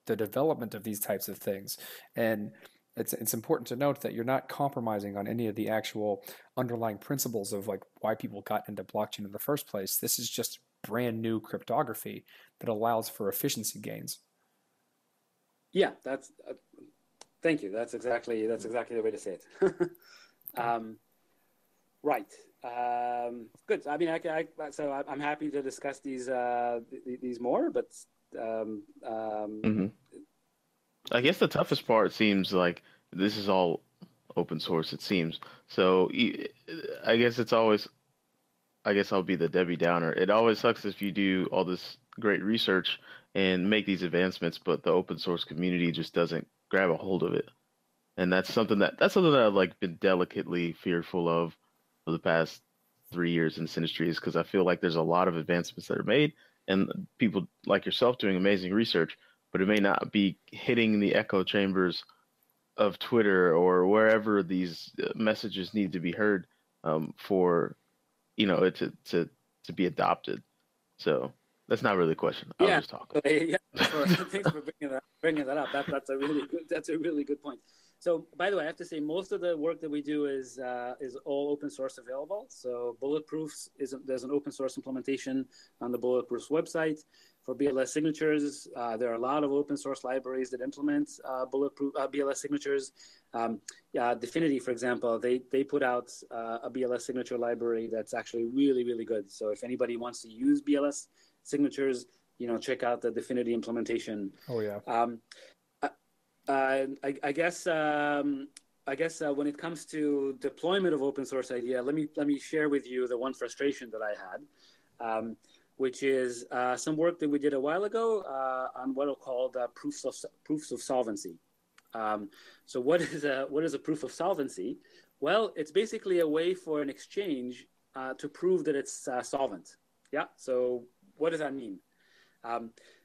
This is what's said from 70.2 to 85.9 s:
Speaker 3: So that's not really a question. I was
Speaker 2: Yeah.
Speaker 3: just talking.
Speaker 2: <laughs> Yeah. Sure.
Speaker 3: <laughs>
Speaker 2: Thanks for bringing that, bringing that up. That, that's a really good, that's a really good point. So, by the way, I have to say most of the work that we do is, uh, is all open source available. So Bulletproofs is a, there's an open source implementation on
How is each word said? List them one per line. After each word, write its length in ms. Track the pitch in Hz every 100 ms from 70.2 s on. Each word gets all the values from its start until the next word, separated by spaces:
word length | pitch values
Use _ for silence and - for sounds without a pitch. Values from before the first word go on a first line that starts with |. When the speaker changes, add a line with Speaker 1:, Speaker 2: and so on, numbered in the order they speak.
| - - - _ _ _ _ -
Speaker 3:
So 340 | - 69 67 - _ _ -
that's 140 | 117
not 140 | 117 95
really 160 | 82
a 40 | 80
question. 360 | - - - -
I 60 |
was 60 | 359
Speaker 2:
Yeah. 80 | 160
Speaker 3:
just 120 | -
talking. 320 | - - 147
Speaker 2:
<laughs> 260 | 143 156 165
Yeah. 60 | - _ - -
Sure. 180 | 156 160
Speaker 3:
<laughs> 0 |
Speaker 2:
Thanks 440 | 165 - 196 180
for 100 | 160
bringing 340 | 147 - 143
that, 100 | 131 _ -
bringing 260 | 160 156 135
that 100 | 147
up. 160 | 131
That, 140 | 139 139
that's 240 | 139 -
a 80 | 135
really 280 | 143 147 -
good, 220 | 170 156
that's 220 | 165 156
a 80 | 160
really 260 | 160 147
good 180 | 139 143
point. 180 | 143 - _ _ _ _
So, 280 | 180 165 165 -
by 100 | 185
the 80 | 190
way, 60 |
I 40 | 151
have 100 | 170
to 80 | 175
say 120 | 160
most 320 | 151 175 190
of 120 | 196
the 120 | 175 160
work 200 | 156 156
that 80 | 156
we 100 | 147
do 240 | 143 147
is, 340 | 143 135 127 131
uh, 360 | 127 123 123 127
is 160 | 135 127 156
all 240 | 139 143
open 180 | 147 147
source 300 | 143 131 -
available. 480 | 120 135 156 208 262
So 480 | - 123 120 120 120
Bulletproofs 640 | 135 151 151 156 156 - - -
is 160 | 135
a, 60 | 131
there's 260 | 135 131
an 60 | 127
open 220 | 143 147
source 260 | 135 131 -
implementation 640 | 135 131 131 131 135 131 131 - - -
on 100 | 120